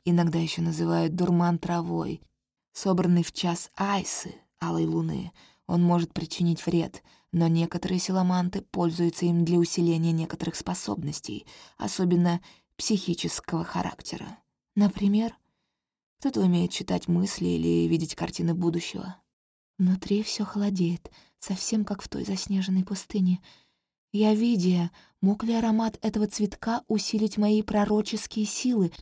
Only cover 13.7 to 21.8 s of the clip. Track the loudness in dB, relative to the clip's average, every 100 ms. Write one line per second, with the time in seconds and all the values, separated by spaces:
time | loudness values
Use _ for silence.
13.7 | -4 -6 -8 -12 -12 -12 -18 _ _ _
14.7 | 2 2 4 2 2 0 -4 _ _ _
15.7 | _ _ _ _ _ -4 2 4 4 2
16.7 | -2 -4 -4 0 0 0 -2 -2 0 2
17.7 | 2 2 2 -2 -6 -8 -2 -2 0 0
18.7 | -2 -4 -10 -12 -14 _ _ _ _ _
19.7 | 0 2 2 0 -2 -2 -4 -4 -2 -2
20.7 | 0 0 -2 -8 -20 _ _ -8 -6 -2
21.7 | -2